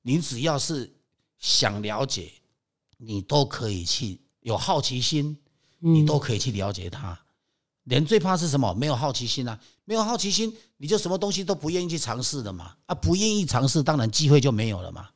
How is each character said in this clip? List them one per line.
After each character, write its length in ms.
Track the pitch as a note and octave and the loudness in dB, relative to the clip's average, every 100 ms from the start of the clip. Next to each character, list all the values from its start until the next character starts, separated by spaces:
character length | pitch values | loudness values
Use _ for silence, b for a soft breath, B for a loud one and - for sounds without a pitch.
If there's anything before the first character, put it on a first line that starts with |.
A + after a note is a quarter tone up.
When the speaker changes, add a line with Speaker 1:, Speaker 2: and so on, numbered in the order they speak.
Speaker 1:
你 200 | B2 D3+ | 0 0
只 200 | D3 A#2 | 0 -2
要 160 | D#3+ C#3+ | -2 0
是 300 | - D3+ A#2 _ _ _ _ _ | -2 -4 -8 _ _ _ _ _
想 420 | - - A2+ G#2 | 0 2 2 -2
了 240 | G#2 G#2+ C3+ | -6 -4 -4
解， 260 | - E2 - _ _ _ _ _ _ | -4 -8 -18 _ _ _ _ _ _
你 220 | A2+ G2+ | -8 -8
都 220 | F#2 D3 | 2 2
可 280 | C#3 - A2 | 2 -2 -4
以 120 | F#2+ | -4
去， 380 | F2 - A#2 F2+ _ _ | -4 -4 -4 -8 _ _
有 140 | A#2 G#2+ | -6 -4
好 240 | - D#3+ | 0 0
奇 220 | - B2+ | 0 -2
心， 340 | A#2+ D#3 D3 D3+ _ _ _ _ | 0 0 -2 -6 _ _ _ _
Speaker 2:
嗯。 140 | E3 D#3+ | 4 6
Speaker 1:
你 100 | D3+ | 6
都 140 | D3 | 2
可 140 | - | 0
以 40 | G#2 | -2
去 140 | C3 | -2
了 200 | G2+ G2 | -2 -4
解 160 | F#2+ F2+ | -6 -10
他。 300 | - F2+ F2 _ _ _ _ _ _ - | -10 -10 -12 _ _ _ _ _ _ 0
人 200 | B2+ D#3 | 0 4
最 140 | G#3+ | 4
怕 180 | F3+ F3+ | 4 0
是 100 | E3 | 2
什 120 | C#3 | 2
么？ 120 | A2+ F#2 | 2 0
没 100 | D3 | -2
有 100 | B2+ | 0
好 160 | D3 | -2
奇 140 | B2 A#2+ | -2 -4
心 220 | - A#2+ | -4 -4
啊！ 120 | A2 b b | -8 b b
没 120 | - A3 | -4 -2
有 80 | |
好 120 | G#3+ A#3+ | 0 -2
奇 140 | F#3+ | 0
心， 260 | G3+ A3 A3 B _ | 0 -2 -6 B _
你 80 | D3 | -2
就 80 | G#3 | 0
什 140 | F3 | 0
么 80 | F3+ | 0
东 140 | G3+ | -2
西 120 | G3 | -2
都 120 | F#3+ F3 | -2 -4
不 160 | D3+ | -2
愿 120 | F3+ | -2
意 60 | F3 | -2
去 80 | E3 | -4
尝 240 | B2+ A2+ | -4 -2
试 220 | A#2+ C#3 | -4 -4
的 100 | G#2 | -6
嘛！ 200 | F#2 E2+ _ - | -10 -14 _ -8
啊， 80 | |
不 220 | F3+ - F#3 | -2 0 2
愿 200 | G#3+ G#3 | 2 2
意 80 | E3+ | 2
尝 220 | B2 C3+ | 2 2
试， 140 | E3 | 2
当 160 | C3+ D3+ | 2 2
然 120 | A2 | 2
机 200 | - D3+ | 2 6
会 100 | D3 | 6
就 120 | C3+ | 6
没 180 | G#2+ A2+ | 2 -2
有 100 | G2 | -4
了 100 | F2+ | -8
嘛。 160 | - - | -12 -16